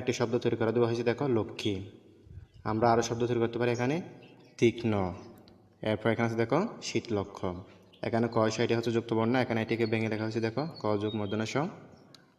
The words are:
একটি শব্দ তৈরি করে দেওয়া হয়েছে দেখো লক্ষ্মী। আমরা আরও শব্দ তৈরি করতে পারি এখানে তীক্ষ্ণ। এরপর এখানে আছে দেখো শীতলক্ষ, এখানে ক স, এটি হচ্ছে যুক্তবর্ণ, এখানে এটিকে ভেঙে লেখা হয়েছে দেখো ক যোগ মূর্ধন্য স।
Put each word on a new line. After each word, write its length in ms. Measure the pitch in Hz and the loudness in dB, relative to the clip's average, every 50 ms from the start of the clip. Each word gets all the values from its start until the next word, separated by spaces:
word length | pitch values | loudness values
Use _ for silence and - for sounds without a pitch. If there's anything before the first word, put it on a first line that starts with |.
একটি 100 | 120 - 120 - | 0 -2 -2 0
শব্দ 140 | 127 113 117 117 | 0 0 0 0
তৈরি 140 | - 120 117 - | 0 0 0 2
করে 100 | 117 110 110 | 2 2 2
দেওয়া 140 | 120 120 113 | 4 2 2
হয়েছে 140 | 117 117 117 120 | 2 2 0 0
দেখো 140 | 117 - 143 139 120 | 0 0 0 0 2
লক্ষ্মী। 380 | 110 101 - - - - 107 101 92 95 104 - - - - - - - - - - - - - - - 107 | 0 0 -2 -4 -6 -4 -4 -4 -4 -6 -10 -16 -20 -20 -20 -20 -20 -20 -20 -20 -20 -20 -20 -18 -8 -4 -4
আমরা 160 | 107 110 117 117 | 0 4 4 6
আরও 100 | 117 117 117 - | 6 4 2 0
শব্দ 140 | 120 117 120 117 | 0 -2 0 0
তৈরি 120 | 123 117 117 | 0 0 0
করতে 140 | 113 117 113 | 0 0 0
পারি 100 | 120 120 120 | 0 0 0
এখানে 200 | 117 120 127 151 175 - - - - - - - - - - - - | 0 0 0 -2 -2 -4 -8 -14 -20 -20 -20 -20 -20 -20 -20 0 4
তীক্ষ্ণ। 340 | 123 117 110 - - 113 107 101 95 90 - - - - - - - - - - - - _ _ - 110 | 4 4 4 2 0 0 0 0 0 -2 -4 -6 -12 -16 -20 -20 -20 -20 -20 -20 -20 -20 _ _ -2 -2
এরপর 180 | 107 104 - 117 | 0 0 2 0
এখানে 140 | 110 113 117 117 | 2 2 2 0
আছে 100 | 113 113 | 2 0
দেখো 160 | 117 113 139 156 208 233 - - - - | 0 2 2 0 0 -2 -4 -8 -8 -4
শীতলক্ষ, 500 | - 113 - - 107 101 95 98 - - - 92 90 92 92 - - - - - - - - | -4 -4 -2 -2 -2 -2 -2 -4 -6 -6 -6 -6 -4 -6 -10 -14 -20 -20 -20 -20 -14 -10 -6
এখানে 200 | 113 113 113 120 113 113 | -2 0 0 0 2 2
ক 20 | 117 110 110 | 2 2 2
স, 20 | 107 - 120 | 2 2 2
এটি 100 | 110 117 117 | 2 2 2
হচ্ছে 140 | 117 123 113 | 2 0 0
যুক্তবর্ণ, 380 | 117 110 - 117 110 113 113 127 131 120 | 0 0 0 0 2 2 2 2 2 2
এখানে 140 | 117 117 113 110 | 2 0 0 0
এটিকে 200 | - 117 113 117 110 | 0 0 0 0 2
ভেঙে 160 | 113 110 110 110 | 0 0 0 0
লেখা 120 | 110 107 110 | -2 -2 -2
হয়েছে 160 | 110 110 117 113 | -2 -2 -2 -2
দেখো 160 | 113 110 135 147 165 - - | -2 -2 -2 -4 -6 -6 -4
ক 20 | - 107 104 101 | -2 0 0 0
যোগ 100 | 104 107 110 107 | 0 -2 -2 -4
মূর্ধন্য 260 | 104 101 107 107 110 113 | -4 -2 -2 -2 -2 -2
স। 20 | - 131 156 202 - - - - - - - - - - - _ _ | 0 -2 -2 -2 -4 -10 -18 -20 -20 -20 -20 -20 -20 -20 -20 _ _